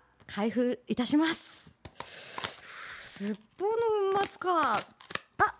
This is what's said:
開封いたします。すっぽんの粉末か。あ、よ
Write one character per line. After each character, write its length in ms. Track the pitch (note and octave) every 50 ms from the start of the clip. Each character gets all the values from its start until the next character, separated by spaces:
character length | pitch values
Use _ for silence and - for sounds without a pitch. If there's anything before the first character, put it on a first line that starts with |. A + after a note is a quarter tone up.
| _ _ _ _ - -
開 220 | - G3+ G#3 A#3
封 300 | - A#3+ B3 B3 - - _
い 80 | - A3
た 100 | - B3
し 120 | - C#4
ま 100 | D4+ D#4+ D#4+ D#4+
す。 400 | - - - - - - - - _ - - - - -
す 1300 | - - - - - - - - - - - - - - - - - - - - - - - G3 G#3
っ 60 | G#3+ - - _ _
ぽ 100 | - F4+
ん 40 | G#4 A4+ A4+ A#4 A4 G#4+ G#4 G4 G4
の 60 | F#4+ G4+
粉 60 | G4
末 120 | - - -
か。 360 | - F#4 F4 D#4+ D4 A#3+ G#3+
あ、 20 |
よ 60 | F#3+ - - - - - - - - - _ _ - E4+ - -